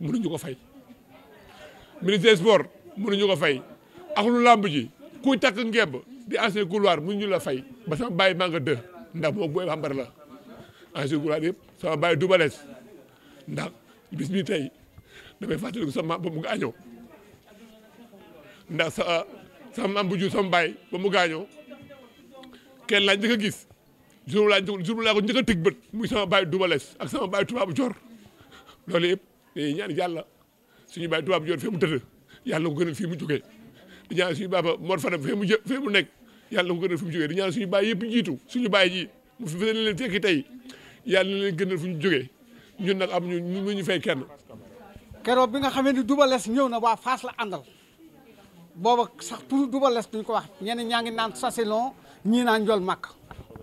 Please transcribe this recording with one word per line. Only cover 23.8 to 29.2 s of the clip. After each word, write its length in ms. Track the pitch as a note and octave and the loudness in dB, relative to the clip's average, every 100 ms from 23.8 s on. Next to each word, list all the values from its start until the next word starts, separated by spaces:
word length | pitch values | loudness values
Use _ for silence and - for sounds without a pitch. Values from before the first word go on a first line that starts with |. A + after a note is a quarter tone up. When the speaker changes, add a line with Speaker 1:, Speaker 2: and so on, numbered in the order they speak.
| _ _ _ _ B2+ | _ _ _ _ -2
Speaker 1:
Jour 220 | G#3 G#3 | 2 6
laa 120 | G3 | 4
njëkk, 220 | G3 G3 | 2 -4
jour 180 | E3+ A3+ | -4 0
laa 120 | A3 | 2
ko 60 | G#3 | 2
njëkk 180 | G#3 B3 | 2 2
a 40 | |
tëg 160 | A#3+ F3 | 2 2
bët, 140 | E3+ - - | 2 0 -12
muy 160 | G#3+ G#3 | -6 -2
sama 180 | G#3+ F#3+ | 0 2
baay 200 | G3 F3 | 2 2
Double 220 | F#3 F#3 | 0 2
Less 260 | D3 - - | 0 -4 -10
ak 100 | C#3 | -6
sama 180 | - F#3+ | -4 -2
baay 180 | G3+ - | -2 -2
Toubabou 260 | A#3+ F#3+ | -2 -2
Dior. 220 | D#3+ B3 - - - - _ - - - - - | -2 -2 -4 -16 -20 -20 _ -20 -20 -20 -20 -4
Loolu 200 | E3+ F3 | 0 0
yëpp 160 | F#3+ | -2